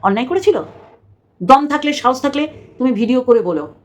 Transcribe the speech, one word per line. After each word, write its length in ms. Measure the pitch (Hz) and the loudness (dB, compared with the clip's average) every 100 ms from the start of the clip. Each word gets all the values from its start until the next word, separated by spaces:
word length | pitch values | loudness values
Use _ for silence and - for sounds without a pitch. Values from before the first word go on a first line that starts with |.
অন্যায় 240 | 190 202 254 | 0 -2 -2
করেছিল? 360 | 359 392 311 - - - _ _ _ _ _ | 0 0 0 -4 -16 -20 _ _ _ _ _
দম 240 | 180 269 294 | 2 2 4
থাকলে, 260 | 294 294 | -2 -2
সাহস 300 | 294 254 262 | -2 0 0
থাকলে 260 | 285 277 302 - - - | -2 -4 -6 -8 -20 -4
তুমি 140 | 254 | -2
ভিডিও 280 | 208 226 254 | 0 0 0
করে 220 | 254 233 | 4 2
বলো 320 | 180 156 151 - | 2 -4 -8 -14